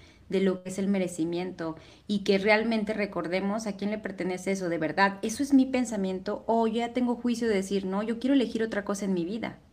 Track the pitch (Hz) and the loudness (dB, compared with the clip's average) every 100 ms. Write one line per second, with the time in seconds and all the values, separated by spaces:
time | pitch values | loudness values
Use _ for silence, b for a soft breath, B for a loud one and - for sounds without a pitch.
0 | b b - 190 190 185 185 190 196 196 | b b -2 2 2 0 -6 -4 0 0
1 | 180 170 165 170 185 180 165 160 B B | 0 -2 -2 -2 -6 -6 -8 -8 B B
2 | - 208 196 196 202 214 226 220 202 214 | -4 -2 2 4 6 4 4 -2 -2 -2
3 | 202 175 165 185 196 220 220 196 202 214 | -2 -4 -2 -2 0 -2 -4 -4 -4 -4
4 | 208 196 185 180 190 196 175 165 156 151 | -8 -4 -4 -2 -2 -2 -2 -2 0 4
5 | 196 196 226 226 277 269 262 254 226 214 | 2 2 -6 -2 4 6 6 2 -2 -2
6 | 190 185 196 208 - 226 226 226 233 240 | -2 -2 -4 -6 0 2 2 0 -2 0
7 | 240 240 247 233 233 196 190 196 185 196 | 0 0 0 0 2 0 2 -2 0 -2
8 | 226 226 254 277 220 220 226 202 196 202 | -2 -2 4 4 4 0 -2 -2 -2 -2
9 | 202 180 170 220 - - - | 0 0 -2 -4 -6 -10 -20